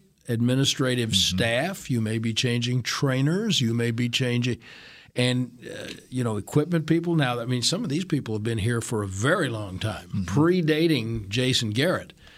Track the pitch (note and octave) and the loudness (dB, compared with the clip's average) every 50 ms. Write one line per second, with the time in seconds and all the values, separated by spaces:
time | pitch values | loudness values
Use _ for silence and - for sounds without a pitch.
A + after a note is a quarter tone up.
0 | _ _ _ _ _ - A#2+ A2+ A#2+ B2 B2+ C3+ C#3 - - - C3+ B2+ B2 B2 | _ _ _ _ _ -4 0 2 2 2 4 4 2 2 2 0 0 0 2 0
1 | A#2 A2 - - - - F2+ F#2 A#2+ A2+ A#2 B2 D3 F#3 G3 - - - C3 A#2 | 0 2 2 2 2 2 2 2 2 2 2 2 0 -2 -4 -6 -6 -4 -2 -2
2 | A2 G#2+ A2 A#2 A2+ A#2 A2+ - - B2 A#2+ B2 A#2+ B2 B2+ B2+ A#2 - - - | 0 0 -2 -2 -2 -2 -2 0 0 0 0 0 0 0 -2 -2 -2 -2 -4 0
3 | D3 C#3 B2+ B2+ C3+ D3 E3+ G3 A3+ A3+ D#3 - C3 A2+ A#2 A#2 A#2 A#2+ A#2 A#2 | 0 0 2 2 2 2 0 0 0 0 0 2 2 2 2 0 0 0 0 0
4 | B2 A#2+ A#2 B2 C3 B2 A#2+ A#2+ A#2+ B2+ A2+ - - - - - - - - - | -2 0 0 0 0 0 0 0 0 0 -2 -4 -8 -20 -20 -20 -20 -20 -20 -20
5 | - - - - B2 B2+ B2 B2+ B2 A#2 A#2 - - - G#2+ G#2+ G#2+ - - - | -20 -10 -2 0 0 2 2 0 -2 -4 -8 -16 -16 -14 -14 -12 -12 -14 -14 -16
6 | - - B2+ B2+ B2 A#2 G#2+ G#2 G2+ - - D3 D3 E3+ F3 E3 D#3 - E3 E3+ | -16 -8 -4 -2 -2 0 -2 -2 -4 0 0 0 2 2 0 0 2 2 0 2
7 | E3+ F3 E3+ D#3 C#3+ B2 B2 A#2+ A#2 B2+ B2 B2 A#2 - D#3 G3+ B3 - C#3 E3+ | 2 2 2 2 2 2 0 -2 -2 -2 -2 0 0 0 0 0 -2 -2 -2 -4
8 | F#3 - D#3+ C3+ A2+ A2+ G#2+ G#2+ G#2 A#2 A#2 A2 F#2 A#2+ A#2+ A#2 A2+ - A#2+ G#2+ | -2 -2 -2 -2 -2 -2 -4 -2 -2 -2 -2 0 0 0 0 -2 -2 -2 -4 -4
9 | G#2 G2 F#2+ G2 A2 C#3 F3 G#3 D#3+ B2+ A2+ G#2+ G#2 F#2+ F#2 F#2 - G#2+ F#2+ E2 | -4 -4 -4 0 2 2 2 2 0 -2 -4 -6 -8 -8 -8 -6 -4 -4 -6 -6
10 | - - - - F#2 E2+ G2 C3+ D#3 E3+ F#3 F#3 D#3+ D3+ D#3 D3+ E3 E3+ D#3 B2 | -10 -6 -4 -4 -2 0 2 4 6 6 6 4 4 2 2 2 4 2 2 2
11 | A2 A2+ A#2 A2+ G2+ F#2+ G2+ B2 B2+ B2+ B2+ - A#2+ G#2+ G#2 A#2+ D3 F#3 D#3 G2 | 0 -2 -4 -6 -6 -4 -2 0 2 2 2 0 0 0 0 2 2 2 0 -2
12 | - - - _ - - - | -4 -10 -20 _ -20 -20 -20